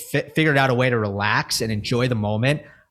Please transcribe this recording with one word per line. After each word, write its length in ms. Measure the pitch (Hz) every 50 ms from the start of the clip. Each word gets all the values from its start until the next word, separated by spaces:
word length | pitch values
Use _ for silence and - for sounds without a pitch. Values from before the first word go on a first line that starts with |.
| - - -
fi-, 160 | 143 - -
figured 300 | - 160 156 160 143 139
out 100 | 135 131
a 60 | 123
way 160 | 120 127 131
to 80 | 120 117
relax 640 | 107 104 98 101 101 104 110 135 151 - - - 123
and 100 | 110 110
enjoy 360 | 104 95 - 127 120 127 127
the 60 | 123
moment, 460 | 110 104 104 107 107 120 135 151 151 - - - - _ _